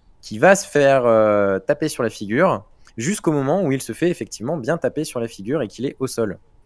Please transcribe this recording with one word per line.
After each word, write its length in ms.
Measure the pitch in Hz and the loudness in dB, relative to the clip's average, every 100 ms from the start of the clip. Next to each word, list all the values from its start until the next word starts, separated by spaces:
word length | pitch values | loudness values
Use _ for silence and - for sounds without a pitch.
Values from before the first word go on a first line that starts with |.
| _ _ | _ _
qui 180 | - 107 | -14 2
va 160 | 160 190 | 4 4
se 120 | - | 2
faire, 380 | 147 139 135 120 | 2 4 4 4
euh, 540 | 110 107 104 98 95 | 4 4 4 2 0
taper 300 | - 147 156 | -2 -2 -2
sur 140 | - | -2
la 60 | 117 | -4
figure 560 | - 101 117 180 110 - _ - - | -4 -4 0 2 0 -6 _ -20 -6
jusqu'au 340 | 127 208 170 | -4 -2 0
moment 320 | 151 135 180 | 0 0 0
où 80 | 165 | 0
il 100 | 135 | -2
se 120 | - | -6
fait 160 | 113 170 | -4 -2
effectivement 480 | 175 98 - 113 165 | -2 -8 -10 -8 -6
bien 200 | 117 170 | -4 -2
taper 260 | 123 147 | -4 -4
sur 160 | 156 127 | -6 -6
la 80 | 117 | -8
figure 340 | - 95 151 | -8 -6 -6
et 60 | 107 | -6
qu'il 180 | - 127 | -6 -10
est 100 | - | -6
au 80 | 131 | -8
sol. 320 | - 110 87 _ _ | -4 -4 -6 _ _